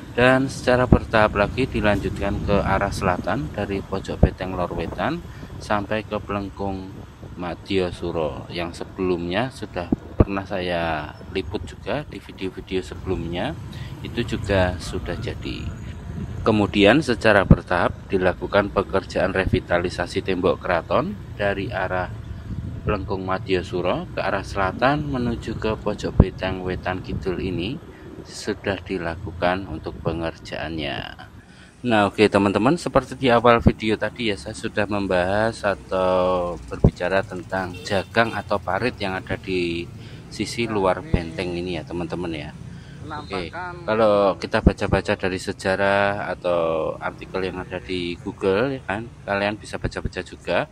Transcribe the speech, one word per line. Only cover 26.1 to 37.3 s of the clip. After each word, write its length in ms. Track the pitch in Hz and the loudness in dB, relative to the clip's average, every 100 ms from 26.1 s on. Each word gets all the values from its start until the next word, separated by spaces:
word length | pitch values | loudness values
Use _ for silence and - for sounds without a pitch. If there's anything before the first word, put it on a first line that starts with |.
| - | 4
benteng 480 | 92 - 92 92 90 | 4 4 -2 -2 -2
Wetan 400 | 87 92 92 - | -4 -2 -4 -4
Kidul 320 | - 95 87 | -4 -2 -2
ini 400 | 95 87 95 156 - - - - - | -2 -2 -4 -6 -10 -18 -16 -16 -14
sudah 560 | - - 101 104 92 | -10 -6 -4 -2 -4
dilakukan 880 | - 92 82 82 98 85 90 95 95 | -4 -4 -4 -6 -8 -2 2 2 -2
untuk 240 | 78 87 - | -8 -8 -6
pengerjaannya. 1300 | 85 82 82 - - - 78 80 71 64 50 - - - - - - - | -4 -2 -4 -6 -10 -8 -6 -4 -4 -6 -10 -14 -18 -20 -20 -20 -20 -8
Nah, 320 | 120 107 101 | 4 6 6
oke 160 | - 104 | 6 6
teman-teman, 480 | 101 101 98 117 | 8 6 6 4
seperti 400 | 170 - 135 127 | 2 2 0 0
di 160 | 127 131 | 0 4
awal 320 | 117 120 117 | 8 8 8
video 320 | - - 107 | 6 4 0
tadi 400 | 104 107 - 113 | 0 0 -2 -2
ya, 0 | |
saya 160 | 95 110 | -2 -6
sudah 320 | 107 107 107 101 | -6 -4 0 0
membahas 720 | 104 95 90 90 101 113 110 | 0 2 2 4 2 0 0
atau 960 | 104 95 - 92 92 92 92 90 87 82 80 | -2 -2 -2 0 4 4 4 2 0 -6 -8
berbicara 560 | 90 87 - 90 95 | 4 4 4 2 2
tentang 480 | 98 | 0